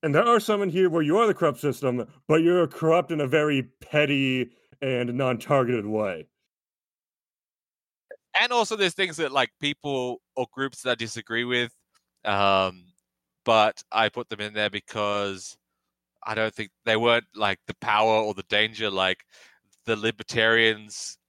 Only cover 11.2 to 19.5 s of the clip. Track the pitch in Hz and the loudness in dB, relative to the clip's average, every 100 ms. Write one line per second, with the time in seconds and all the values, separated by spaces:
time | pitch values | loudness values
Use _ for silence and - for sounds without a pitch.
11.2 | - 113 120 123 120 _ _ _ _ _ | -6 -4 -2 -2 -2 _ _ _ _ _
12.2 | 104 98 98 98 95 90 90 _ _ _ | -2 2 4 4 2 -4 _ _ _ _
13.2 | _ _ - 110 107 - - 107 107 120 | _ _ 2 4 4 0 -6 0 0 -2
14.2 | 120 104 104 104 104 101 - 110 104 104 | -10 -8 -8 -4 -4 -4 -10 -6 -2 -2
15.2 | 101 95 - - _ _ _ _ _ _ | -4 -6 -14 -20 _ _ _ _ _ _
16.2 | - 110 110 - 104 _ - 110 117 117 | -8 -4 -4 -4 -14 _ -2 2 4 2
17.2 | 113 107 104 95 - 101 - 104 110 110 | 0 -4 -2 -2 -10 -10 0 2 4 2
18.2 | 107 95 - 104 110 110 110 95 92 95 | 0 -6 -2 0 0 -2 -4 0 -2 -2
19.2 | - - - | -10 -20 -20